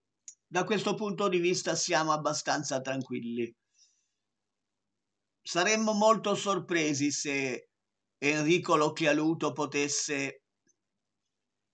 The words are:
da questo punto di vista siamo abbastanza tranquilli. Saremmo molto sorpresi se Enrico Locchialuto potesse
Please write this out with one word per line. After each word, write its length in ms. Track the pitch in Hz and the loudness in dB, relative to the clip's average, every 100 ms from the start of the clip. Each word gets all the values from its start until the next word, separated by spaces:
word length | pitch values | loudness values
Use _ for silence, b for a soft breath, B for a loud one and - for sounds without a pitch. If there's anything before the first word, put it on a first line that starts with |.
| _ _ - - _ | _ _ -20 -20 _
da 160 | 180 | -4
questo 320 | 185 208 208 | 0 0 0
punto 340 | 202 214 175 202 | -2 -4 -2 0
di 100 | 180 | 2
vista 360 | 175 180 175 | 0 0 -2
siamo 380 | 160 - 165 160 | -2 0 0 2
abbastanza 680 | 156 165 147 - 143 143 135 | 0 0 -4 -2 -4 -2 -4
tranquilli. 720 | 135 135 127 123 117 117 117 - _ b b b _ _ _ _ _ _ _ _ _ _ _ _ _ _ | -4 -6 -6 -8 -6 -6 -6 -8 _ b b b _ _ _ _ _ _ _ _ _ _ _ _ _ _
Saremmo 540 | - 170 190 220 220 | -6 0 2 2 2
molto 420 | 208 214 208 208 196 | 4 4 4 2 -2
sorpresi 760 | 202 190 - 165 151 135 143 | 0 -2 0 0 2 0 0
se 600 | 139 147 139 135 120 - _ _ _ _ _ | -2 -4 -2 -2 -4 -10 _ _ _ _ _
Enrico 580 | 143 151 151 180 180 160 | 0 2 2 2 4 4
Locchialuto 760 | 151 131 160 147 156 160 151 | 4 2 2 2 2 0 -2
potesse 840 | 139 143 143 143 143 - 143 139 - _ _ _ _ _ _ _ _ _ _ _ _ _ | -2 -4 -2 -2 -2 -4 -4 -6 -8 _ _ _ _ _ _ _ _ _ _ _ _ _